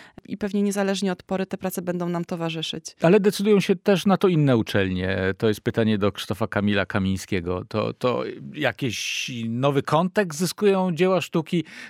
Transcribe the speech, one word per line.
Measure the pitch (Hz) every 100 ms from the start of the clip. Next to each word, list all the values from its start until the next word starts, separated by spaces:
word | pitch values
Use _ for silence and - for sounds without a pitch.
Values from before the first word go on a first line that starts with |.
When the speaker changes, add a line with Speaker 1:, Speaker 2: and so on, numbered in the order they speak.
| - -
Speaker 1:
i | - 202
pewnie | 208 202
niezależnie | 202 196 190 190 190
od | 180
pory | - 190 190
te | 190
prace | 185 190
będą | 180 175 175
nam | 170
towarzyszyć. | 170 175 165 160 160 156 - -
Speaker 2:
Ale | 165 208
decydują | 196 190 202 202
się | - 185
też | - 185 202
na | 185
to | 196
inne | 165 143 120
uczelnie. | 101 104 95 92 92 95 95 95
To | 113
jest | 104
pytanie | - 117 110 107
do | 101
Krzysztofa | - - 101 110
Kamila | 107 101 101 92
Kamińskiego. | 104 95 95 - 95 87 90 107
To, | 107 110
to | - 123 120 113 - 143
jakiś | - 135 - 135 98 - - - 123 113
nowy | 117 143 143
kontekst | - 151 185 214 185 147
zyskują | 180 - 208 190 185
dzieła | 156 185 185
sztuki | - 170 156 170 156 -